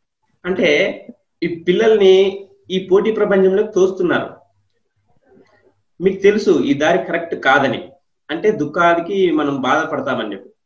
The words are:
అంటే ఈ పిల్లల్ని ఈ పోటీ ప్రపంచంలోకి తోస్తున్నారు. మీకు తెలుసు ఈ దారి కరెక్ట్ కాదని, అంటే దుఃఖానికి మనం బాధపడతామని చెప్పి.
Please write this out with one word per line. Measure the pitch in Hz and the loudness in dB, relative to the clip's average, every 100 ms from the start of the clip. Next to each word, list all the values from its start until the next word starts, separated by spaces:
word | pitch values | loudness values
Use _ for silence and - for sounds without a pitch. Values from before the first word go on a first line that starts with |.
| _ _ _ _ 175 | _ _ _ _ -6
అంటే | 190 170 151 202 - - - _ - | -2 0 2 0 -6 -16 -20 _ -8
ఈ | 170 170 - | -8 -6 -2
పిల్లల్ని | 190 220 214 190 190 196 - - _ - | 0 2 4 6 6 4 -2 -14 _ -8
ఈ | 185 185 | -6 0
పోటీ | 190 220 | 0 2
ప్రపంచంలోకి | 196 202 190 190 190 214 | 0 0 2 2 2 0
తోస్తున్నారు. | 185 185 190 175 123 - - _ _ _ _ _ _ _ _ _ _ _ _ _ _ _ - | 0 0 0 -2 -2 -4 -14 _ _ _ _ _ _ _ _ _ _ _ _ _ _ _ -2
మీకు | 185 196 | -2 2
తెలుసు | 196 208 208 151 | 2 2 2 2
ఈ | 123 | 2
దారి | 139 156 135 | 0 0 0
కరెక్ట్ | - - - - | -2 -6 -6 -4
కాదని, | 139 143 131 117 - _ _ _ - | 2 2 2 -4 -10 _ _ _ -10
అంటే | 165 208 | -4 -2
దుఃఖానికి | 147 151 185 170 170 - 196 180 | -2 -4 0 2 2 -2 0 0
మనం | 151 143 139 | 2 -2 -2
బాధపడతామని | 147 151 151 117 135 120 107 | -2 -2 -2 -6 -4 -6 -6
చెప్పి. | 98 - _ | -10 -16 _